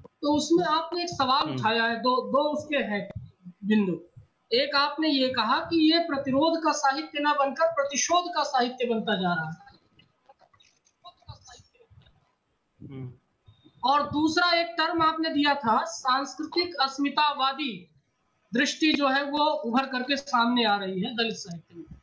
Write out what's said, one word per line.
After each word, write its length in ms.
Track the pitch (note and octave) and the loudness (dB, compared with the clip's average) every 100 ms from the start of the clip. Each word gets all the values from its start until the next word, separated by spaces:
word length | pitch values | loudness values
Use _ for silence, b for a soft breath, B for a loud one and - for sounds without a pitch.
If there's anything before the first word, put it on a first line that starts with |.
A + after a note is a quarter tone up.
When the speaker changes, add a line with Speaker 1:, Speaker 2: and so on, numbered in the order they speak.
| - | -20
Speaker 1:
तो 300 | _ C#4+ C#4+ | _ 0 0
उसमें 300 | - E4+ E4+ | 4 2 4
आपने 360 | D#4+ E4 F4 | 0 -2 -6
एक 60 | F4 | -6
सवाल 340 | - C4 C4+ | -2 2 2
Speaker 2:
हम्म। 120 | D#4 | 0
Speaker 1:
उठाया 300 | C4+ G#3+ A#3 | -2 0 2
है, 160 | A3+ A3+ | 0 0
दो, 320 | B3+ B3+ G3+ | 0 0 0
दो 200 | B3+ D4+ | 0 0
उसके 240 | D4 - C#4+ | -2 -2 -4
हैं 320 | G#3 G3+ F3+ - - _ F3+ - | -2 -4 -6 -12 -16 _ -20 -10
बिंदु। 360 | G3+ G#3+ F#3+ D#3+ - - - _ _ | 0 2 2 -2 -8 -20 -20 _ _
एक 240 | A#3+ C#4+ C#4+ | -2 0 0
आपने 320 | C#4+ D#4+ D#4 | 0 0 0
ये 200 | C#4 B3+ | 2 0
कहा 320 | B3 A3 C#4+ | 0 0 0
कि 320 | E4 E4 D#4 | 0 4 4
ये 60 | E4+ | 4
प्रतिरोध 640 | E4+ C#4 C#4 C4 E4 E4 | 0 -2 0 2 2 2
का 80 | D#4+ | 0
साहित्य 480 | C#4 C#4 C4+ D#4 C#4+ | 0 0 0 -6 -2
ना 120 | D4 | 0
बनकर 400 | D4 C#4 B3+ E4 | 2 0 2 0
प्रतिशोध 640 | E4 C#4 C#4+ - E4+ F4 E4+ | 2 -2 -2 0 0 0 -4
का 60 | |
साहित्य 440 | C#4+ C4 B3 A#3+ A#3 | 0 0 0 -2 -2
बनता 300 | A3 A3 G3+ | -2 -2 -2
जा 180 | F#3 | 0
रहा 100 | E3+ | -2
है। 200 | D#3+ E3 - - _ _ _ _ _ - _ _ _ _ _ _ - _ - - - - _ B4 A4+ - _ _ _ _ _ _ _ _ | -4 -10 -18 -20 _ _ _ _ _ -20 _ _ _ _ _ _ -20 _ -20 -20 -20 -20 _ _ _ -20 _ _ _ _ _ _ _ _
Speaker 2:
हम्म। 300 | C3 C3 B2+ - _ _ _ _ _ _ | -18 -14 -14 -16 _ _ _ _ _ _
Speaker 1:
और 180 | B3+ C#4+ | 0 2
दूसरा 580 | C#4+ D4 D#4 D#4+ F4 E4+ | 0 0 2 2 2 2
एक 60 | E4+ | 0
टर्म 360 | E4 E4 E4 | -2 -2 2
आपने 280 | D#4+ D#4+ D#4+ | 2 2 -2
दिया 240 | C#4 D4 | 2 2
था, 300 | C#4 A3+ A#3 | 2 2 0
सांस्कृतिक 920 | - - C4 C4 C#4 - D#4 E4+ F4+ | 0 -4 0 0 -2 -8 -6 -4 -4
अस्मितावादी 1160 | C#4+ C4+ - C#4+ - D4+ C4+ C4 C4+ C#4 F#3 - _ _ _ _ _ _ | -2 -2 0 -2 2 0 2 -2 -2 -6 -8 -14 _ _ _ _ _ _
दृष्टि 380 | A3 C#4 - D#4 | -2 0 2 2
जो 160 | C#4 C#4 | 4 2
है 160 | C4+ | 2
वो 200 | C#4+ C#4+ | 0 2
उभर 420 | D4+ D4+ A#3 B3 C4+ | 2 2 0 0 0
करके 300 | B3+ A#3+ C#4 | -4 -2 -4
सामने 480 | - B3 A#3+ B3 | 0 2 2 4
आ 120 | A3+ G3+ | 2 2
रही 240 | F#3+ F#3+ | -2 -4
है 140 | A3 | -4
दलित 200 | A#3 A3+ | 0 -2
साहित्य 400 | - - E3+ - | -2 -10 -14 -16
में। 100 | E3+ - - | -20 -18 -20